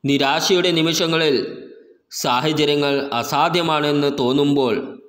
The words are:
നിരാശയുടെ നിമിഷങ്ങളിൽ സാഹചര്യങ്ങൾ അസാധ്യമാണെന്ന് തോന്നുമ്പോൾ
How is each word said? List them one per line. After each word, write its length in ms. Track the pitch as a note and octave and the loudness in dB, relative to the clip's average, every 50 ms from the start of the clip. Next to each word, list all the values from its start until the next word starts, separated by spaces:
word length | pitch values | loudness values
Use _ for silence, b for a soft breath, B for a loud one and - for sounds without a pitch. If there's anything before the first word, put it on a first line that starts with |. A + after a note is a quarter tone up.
| - | 0
നിരാശയുടെ 680 | C#3 C#3 C#3 C#3 C3+ D3 D#3+ D#3+ - F#3+ F3+ F3 F3+ | 2 2 2 2 2 2 0 2 2 2 2 2 2
നിമിഷങ്ങളിൽ 640 | E3+ E3 D#3+ E3 D#3+ D#3+ F3+ E3 E3 D#3+ D#3+ D3+ C#3 A2 F#2 - - - - - - - - - - _ _ _ - | 2 2 0 0 0 0 -2 0 0 2 2 2 2 0 -2 -4 -10 -14 -16 -18 -20 -20 -20 -20 -20 _ _ _ -12
സാഹചര്യങ്ങൾ 800 | - - C#3+ B2 B2 C#3+ D#3 D3+ D3 D3+ C#3+ D3 D3 C#3+ C#3+ C#3 C#3 C3+ C#3 - | -6 -2 0 0 0 0 0 0 0 0 0 2 0 0 0 0 -2 -2 -4 -4
അസാധ്യമാണെന്ന് 960 | A#2+ A#2 - D3+ C#3+ D#3 E3+ E3 F3 E3+ E3 D#3 D3+ D3 D3 D3 D3 C#3+ C#3+ C#3 | -4 -4 -2 0 0 0 2 0 0 0 0 0 0 0 0 0 2 0 0 0
തോന്നുമ്പോൾ 580 | C#3 B2+ B2 C3 D3 C#3+ C#3+ C#3+ C#3+ C3 A#2+ G#2+ F2 E2 - - - - | 0 0 0 2 2 2 2 2 2 2 0 0 -2 -4 -8 -14 -18 -20